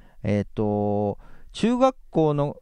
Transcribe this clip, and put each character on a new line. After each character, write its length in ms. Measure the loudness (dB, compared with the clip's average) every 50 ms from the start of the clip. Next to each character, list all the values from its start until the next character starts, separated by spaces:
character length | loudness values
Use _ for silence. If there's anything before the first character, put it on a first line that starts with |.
| -20 -20 -16 -8
え 200 | -4 -2 0 0
っ 60 | -2 -2 -4
と、 640 | -2 -2 0 0 0 0 0 0 0 0 -2 -4 -6 -10 -18 -18 -18 -18 -16
中 240 | -4 0 0 2 4 4
学 180 | 4 2 2 0 -8 -4
校 220 | 0 2 2 4 2
の、 220 | 2 0 -2 -4 -8